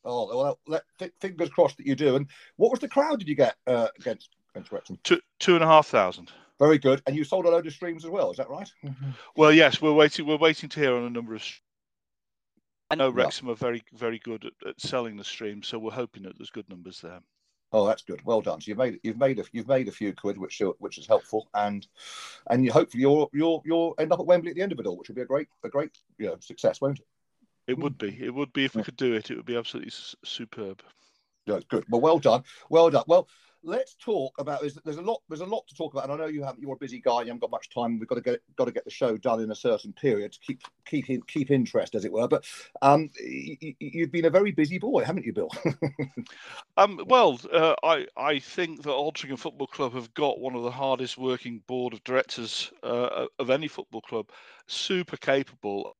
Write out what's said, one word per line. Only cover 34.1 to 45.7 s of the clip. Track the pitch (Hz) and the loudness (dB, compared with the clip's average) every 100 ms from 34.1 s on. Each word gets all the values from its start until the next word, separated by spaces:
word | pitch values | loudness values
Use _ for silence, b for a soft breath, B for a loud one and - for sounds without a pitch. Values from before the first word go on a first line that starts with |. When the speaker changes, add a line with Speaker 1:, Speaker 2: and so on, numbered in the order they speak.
| 202 135 - | -2 -2 -6
Speaker 1:
about, | 151 139 | -6 -4
there's, | 147 143 | -6 -8
there's | 156 151 | -10 -8
a | |
lot, | 185 226 _ | -4 -6 _
there's | 156 | -10
a | 185 | -6
lot | 214 - | -8 -8
to | - | -10
talk | 160 | -6
about, | 135 | -6
and | 131 | -6
I | 147 | -6
know | 156 | -6
you | 151 | -6
have, | 139 123 | -8 -10
you're | 139 | -12
a | 127 | -10
busy | 135 123 | -10 -2
guy, | 127 120 | 2 2
you | 117 | 0
haven't | 120 | -6
got | 117 | -6
much | 117 - | -6 -8
time. | - 117 117 | -4 -2 -2
We've | 110 | -2
gotta | 120 | -4
get, | 123 120 _ - | -2 -4 _ -2
gotta | 123 | -2
get | 120 | -2
the | - | -8
show | - 127 110 | -2 0 0
done | 127 113 | 0 0
in | 110 | -2
a | |
certain | 107 127 107 104 | -2 0 0 -2
period | - 143 104 104 | -2 0 0 -2
to | - | -10
keep, | - - - _ | -12 -10 -12 _
keep | - 151 135 | -6 -6 -2
in-, | 127 - | -6 -4
keep | 156 135 | -4 2
interest, | 143 117 110 - | 2 2 0 -2
as | 107 | -4
it | 87 | -4
were. | 104 120 | -2 2
But, | 147 B B B - | 0 B B B 2
um, | 139 147 156 - | 6 6 4 -8
y-, | 117 131 135 147 | -12 -10 -10 -12
y-, | 156 - | -14 -12
you've | 147 165 165 | -10 -6 -4
been | 170 | 2
a | 165 | 4
very | 170 208 | 4 2
busy | 165 147 180 | 0 0 -2
boy, | 208 220 | 0 0
haven't | 120 185 | 0 -4
you, | - | -4
Bill? | 101 82 | -6 -6
<laughs> | - 160 | -4 -6